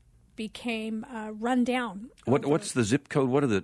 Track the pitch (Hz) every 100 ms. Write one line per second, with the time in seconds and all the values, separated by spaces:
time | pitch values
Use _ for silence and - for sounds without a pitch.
0 | _ _ _ - 214 - 240 220 220 220
1 | 220 233 214 214 233 254 240 247 240 190
2 | 233 - - 135 139 156 - 127 104 131
3 | - 147 135 135 139 98